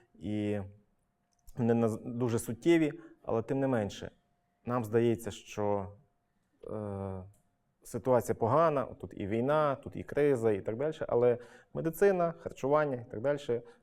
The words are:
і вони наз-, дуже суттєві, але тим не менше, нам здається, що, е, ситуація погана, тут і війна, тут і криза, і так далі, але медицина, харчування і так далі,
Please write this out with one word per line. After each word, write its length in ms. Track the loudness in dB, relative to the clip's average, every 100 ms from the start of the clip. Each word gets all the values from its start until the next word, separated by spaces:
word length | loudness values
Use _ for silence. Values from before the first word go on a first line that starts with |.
| _
і 460 | -12 -6 -4 -2 -4 -6 -14 _ _ _ _ _ _ -12 -2
вони 180 | 2
наз-, 300 | 4 2 -2
дуже 340 | -6 -4 -2 -2
суттєві, 540 | -4 -2 2 4 2 -4 -14 -12
але 200 | -4 -2
тим 180 | -2 -2
не 60 | 0
менше, 440 | 0 -2 -6 -14 -16 _ _ _ _
нам 200 | -4 -4
здається, 460 | 2 4 4 2 -4
що, 600 | -12 -10 -4 0 0 -4 -12 _ _ _ _ _ _ -12
е, 520 | -10 -8 -8 -8 -10 -14 -20 _ _ _ _
ситуація 520 | -12 -4 2 4 2
погана, 500 | 0 2 4 4 2
тут 300 | -4 -8 -12 -8
і 100 | -2
війна, 500 | 0 2 2 2 -2
тут 200 | -8 -12
і 60 |
криза, 500 | -6 0 2 4 2
і 80 | 2
так 160 | -2 -4
далі, 180 | -4 -4 -2
але 300 | 4 4 2 -4 -20 _
медицина, 580 | -6 -4 2 4 4 0
харчування 720 | -4 -12 -6 2 2 2 -2 -8
і 20 |
так 100 | -4
далі, 420 | -2 -2 -2 -4 -4 -20